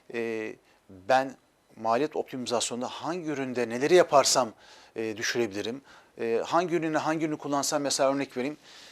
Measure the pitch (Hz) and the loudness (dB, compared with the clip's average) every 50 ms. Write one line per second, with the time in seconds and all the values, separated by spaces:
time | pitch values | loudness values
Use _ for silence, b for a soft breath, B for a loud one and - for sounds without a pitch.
0 | B - 123 117 113 113 113 110 110 110 - - b b b b _ - 95 92 | B -10 -6 -6 -4 -4 -4 -6 -8 -8 -12 -14 b b b b _ -20 -20 -8
1 | 92 101 131 131 135 135 127 - _ _ _ _ _ _ - 110 110 113 117 127 | -2 2 2 2 2 0 -6 -14 _ _ _ _ _ _ -12 -4 0 0 2 2
2 | 151 151 - 85 - - 139 131 123 110 120 110 - - 123 120 123 110 - - | 0 0 -2 -4 -6 -6 -6 -8 -4 -2 -2 -2 -2 -2 -4 -6 -8 -8 -8 -8
3 | 120 147 170 185 160 156 147 135 135 127 123 127 120 110 117 123 139 156 175 180 | -6 -6 -6 -6 -6 -6 -6 -4 -4 -4 -2 -2 -2 -2 -2 -2 2 6 8 8
4 | 165 - 151 135 123 - - 139 123 113 B B B B B B B B - 113 | 8 8 8 6 6 6 4 2 0 0 B B B B B B B B -8 -6
5 | 113 110 107 107 117 - - 123 117 104 95 104 95 110 123 139 b b b b | -6 -6 -6 -4 -4 -2 0 0 0 0 -2 -4 -6 -6 -6 -10 b b b b
6 | b b _ - 120 113 113 107 82 - 151 170 185 160 165 170 160 160 156 143 | b b _ -6 -2 0 0 0 0 0 0 0 2 2 0 -2 0 0 0 0
7 | 123 151 160 160 160 156 151 - - 143 143 139 135 - 160 143 143 135 - - | 0 0 -2 -2 -2 -4 -4 -6 -4 -4 -2 -2 0 0 -2 -2 -2 -2 0 2
8 | 139 135 139 139 135 127 - 127 123 147 151 B B B B B B B | 2 2 2 0 -2 -4 -4 -4 -4 -4 -6 B B B B B B B